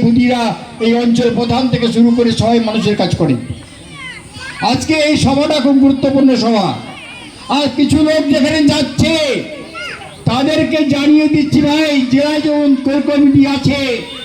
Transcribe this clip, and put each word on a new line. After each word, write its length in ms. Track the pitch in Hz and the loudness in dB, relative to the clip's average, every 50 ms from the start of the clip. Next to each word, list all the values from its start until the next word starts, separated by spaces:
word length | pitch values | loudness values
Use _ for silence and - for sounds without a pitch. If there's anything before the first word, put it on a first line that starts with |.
বুদ্ধিরা 540 | 233 233 233 247 247 247 254 240 233 214 - - - - - - | 0 2 2 2 2 2 2 0 -2 -2 -4 -6 -10 -14 -8 -4
এই 140 | 226 226 233 | 0 0 2
অঞ্চল 420 | 240 240 233 233 240 247 233 220 | 2 2 2 2 2 2 0 0
প্রধান 320 | 214 240 233 240 247 262 247 | -2 -2 -2 0 0 0 0
থেকে 200 | 233 226 233 233 | 0 0 0 0
শুরু 240 | - 226 233 240 | 2 2 2 4
করে 200 | 233 247 240 233 | 4 2 2 0
সবাই 280 | 220 - 214 226 233 233 | 0 0 0 2 2 2
মানুষের 360 | 226 214 214 226 180 208 208 | 0 0 -2 -2 0 0 0
কাজ 200 | - 190 175 - | 0 0 -2 -2
করে। 200 | - 170 147 131 113 - - - - - - - - - - 1077 1077 1047 1017 960 932 988 - - - - - - - | 0 0 0 -2 -2 -4 -8 -12 -12 -14 -20 -20 -20 -20 -20 -18 -18 -16 -16 -16 -18 -20 -20 -18 -16 -16 -14 -10 -6
আজকে 320 | - - - - - - 311 | -2 -2 -2 -2 -2 -2 0
এই 240 | 311 294 302 302 - | 0 2 2 2 2
সভাটা 420 | - 254 277 277 294 311 311 294 | 2 2 2 2 0 0 0 0
খুব 180 | 233 285 277 269 | 2 2 4 4
গুরুত্বপূর্ণ 580 | 269 269 269 - - 277 277 277 262 262 254 | 4 4 2 2 0 0 2 4 4 4 2
সভা। 380 | 220 208 233 226 208 185 160 117 117 - - - - - - - - - - - - - - | 2 2 0 0 0 0 -2 -4 -6 -10 -14 -16 -18 -18 -18 -18 -18 -20 -20 -20 -14 -8 -4
আর 180 | - 285 294 262 - | -2 -2 -2 -2 0
কিছু 220 | 302 285 226 247 302 | 0 0 2 2 2
লোক 300 | 311 302 311 311 302 285 | 2 2 2 2 0 2
যেখানে 400 | 285 294 254 302 311 311 294 285 | 2 2 2 2 2 2 2 2
যাচ্ছে 500 | 294 302 277 - - - - 320 330 320 302 277 233 190 - - - - - - - - - - - - - - - - - | 2 2 0 -2 -2 0 0 0 0 0 -2 -2 -2 -4 -6 -8 -12 -16 -16 -16 -14 -12 -12 -12 -12 -14 -16 -18 -20 -8 -4
তাদেরকে 600 | - 226 254 277 302 311 302 311 233 277 311 302 | -4 -2 0 0 0 0 0 0 0 0 0 0
জানিয়ে 420 | 269 277 277 285 294 302 302 311 294 | 0 0 0 2 4 4 4 4 2
দিচ্ছি 340 | 302 302 285 - - - | 2 0 0 2 2 2
ভাই, 400 | 294 285 294 311 311 302 285 277 254 254 | 2 2 2 0 0 0 0 0 0 2
জেলায় 300 | 254 277 285 294 302 302 | 2 2 2 0 0 0
যেমন 340 | 302 302 294 294 294 285 277 | 0 0 0 0 2 2 0
কোর 260 | 254 254 269 277 294 | 0 0 -2 -2 -2
কমিটি 460 | 254 - 294 277 294 277 277 285 269 277 | 0 0 2 2 4 4 4 4 2 2
আছে 540 | 277 262 - 262 254 277 269 254 240 220 - - - - - | 0 0 -2 -2 -2 -2 -2 -4 -4 -6 -8 -10 -14 -14 -14